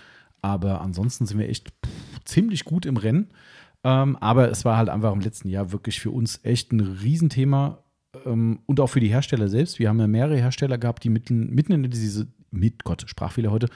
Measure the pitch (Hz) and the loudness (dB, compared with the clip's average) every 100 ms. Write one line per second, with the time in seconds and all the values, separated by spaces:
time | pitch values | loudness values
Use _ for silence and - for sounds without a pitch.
0 | - - _ _ 98 98 98 92 92 87 | -12 -20 _ _ -4 -2 -2 -4 -4 -4
1 | 113 - 104 104 - - - - - - | -4 -2 -4 -2 -4 -6 -10 -12 -10 -10
2 | - - - 233 226 180 - 175 156 120 | -16 -16 -2 0 2 -2 -4 -4 -2 -2
3 | 107 151 214 - - - - _ 127 131 | 0 0 -2 -10 -20 -20 -20 _ 0 2
4 | 139 131 107 120 120 - 120 110 113 107 | 2 0 2 4 4 2 2 2 2 0
5 | 110 101 95 - 95 98 92 101 110 - | 0 -2 -4 -6 -6 -4 -4 -6 -8 -6
6 | 113 123 113 - - 120 - 113 95 95 | -6 -4 -4 -4 -2 -2 0 0 0 -2
7 | 110 160 165 - 135 139 139 - _ _ | -2 2 2 2 2 2 0 -4 _ _
8 | _ - 131 117 113 113 - 135 131 135 | _ -12 -4 0 0 0 0 2 2 4
9 | 107 120 - 123 101 110 175 - 110 113 | 4 2 2 0 2 2 0 0 2 4
10 | 107 110 147 143 123 - 139 120 120 - | 4 2 2 2 2 0 -2 0 -2 -2
11 | 117 110 - 117 110 127 156 165 127 120 | 0 0 0 -2 2 2 2 2 0 -2
12 | 107 104 110 _ _ 92 110 - - - | -2 -2 -6 _ _ 0 0 0 -4 -6
13 | - - - - 113 110 117 | -8 -8 -6 -2 -2 0 -2